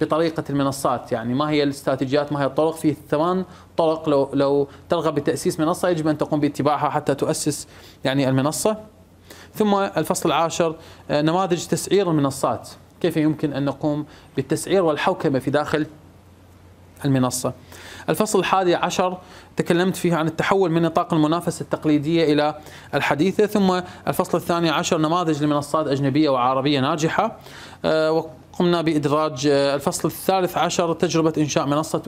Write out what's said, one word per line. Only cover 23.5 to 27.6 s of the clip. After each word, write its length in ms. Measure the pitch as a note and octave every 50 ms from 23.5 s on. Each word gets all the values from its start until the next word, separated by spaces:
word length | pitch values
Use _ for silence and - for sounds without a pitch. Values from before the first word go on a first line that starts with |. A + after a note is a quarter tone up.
| - G#3 G3 F#3 F3+ F3+ F3+ - - - - F3
الفصل 300 | E3 - F#3 - - E3+
الثاني 320 | E3+ - F3 E3+ E3+ E3
عشر 280 | C#3+ D#3 F3 - F#3 D#3+
نماذج 460 | D#3 D#3 E3 F3+ F3+ D#3+ D#3 C#3+ D3
لمنصات 420 | D3+ D3 D3 C#3 - - D#3+ D3+
أجنبية 420 | C3 C#3 C3+ C#3+ C#3 C3 D3+ D#3 C#3+
وعربية 520 | C3+ B2 A#2+ B2+ C3 C3+ C3 D3 D3 C3+
ناجحة، 580 | B2+ C#3+ E3 D#3 D#3 D#3+ - - G3+ A3+ - - - - - -